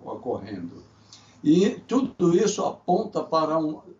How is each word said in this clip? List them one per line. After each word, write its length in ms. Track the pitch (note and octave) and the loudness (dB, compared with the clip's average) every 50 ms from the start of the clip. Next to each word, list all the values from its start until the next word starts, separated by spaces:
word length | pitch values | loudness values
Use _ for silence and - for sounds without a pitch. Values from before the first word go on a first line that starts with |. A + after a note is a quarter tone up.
ocorrendo. 800 | - - - - - B2 A2+ G2+ G2 G#2 G2+ F2+ E2+ - - - - - _ _ _ _ - - - - _ - | -14 -14 -14 -10 -8 -6 -6 -6 -8 -10 -12 -12 -12 -12 -14 -18 -20 -20 _ _ _ _ -20 -20 -20 -20 _ -2
E 280 | - D3 D#3+ F3+ G3+ B3 - - - - | 2 4 4 6 4 2 0 -4 -6 -2
tudo 480 | A3+ C4+ - - - - F3 E3+ E3 | 0 0 0 0 -2 0 2 4 4
isso 280 | - - - - F#3+ - | 4 4 2 0 -2 -4
aponta 580 | - - - _ - F3+ G#3 G#3+ - - D#3+ - | -4 -6 -6 _ 0 0 0 0 -2 -4 -6 -4
para 340 | - E3 D#3+ D#3 D3+ D#3 E3 | 0 0 0 0 0 0 0
um, 220 | D#3 D#3 D3+ - - - - | 0 -2 -4 -8 -14 -20 -20